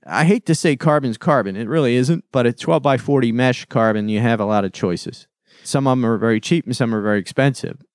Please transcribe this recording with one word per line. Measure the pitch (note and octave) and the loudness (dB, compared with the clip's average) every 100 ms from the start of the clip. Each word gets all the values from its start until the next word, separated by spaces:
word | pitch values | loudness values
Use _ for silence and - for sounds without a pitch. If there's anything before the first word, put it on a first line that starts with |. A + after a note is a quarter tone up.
| - | -6
I | F2+ D#3 | 0 2
hate | A3 - | 2 2
to | D#3+ | 0
say | F3 C3+ | 2 2
carbon's | D#3+ D3+ C3+ G#2+ | 2 2 0 -4
carbon. | F3 C#3+ G2 F#2+ | 0 0 0 -6
It | A2+ | -4
really | D#3+ C3+ B2 | 0 2 2
isn't, | B2+ E3 - | 2 -2 -2
but | C3 A#2+ | 0 0
a | |
twelve-by-forty | A#2+ - E3 C#3 C3+ B2 C#3+ A#2+ | -2 -2 0 2 0 0 0 0
mesh | A#2 B2+ B2 - | 2 0 0 -4
carbon, | A#2+ A2+ G#2+ G#2 | 0 2 0 -2
you | G#2+ | 0
have | A#2 A#2 | 0 0
a | G#2 | 0
lot | G#2+ G2 | 0 -2
of | |
choices. | - G2 F2 - - _ _ _ _ | -4 -4 -4 -8 -16 _ _ _ _
Some | - C#3+ C3+ | -4 0 2
of | |
'em | B2+ A#2 | 2 0
are | A2 | 0
very | A2+ A2 | 0 0
cheap | - F3 - | 0 -2 -2
and | B2 | -4
some | A#2 | -2
are | A2 | -2
very | G#2 G#2 | 0 -2
expensive. | F2+ - C#3 B2+ E2+ - _ | -2 0 0 0 -10 -12 _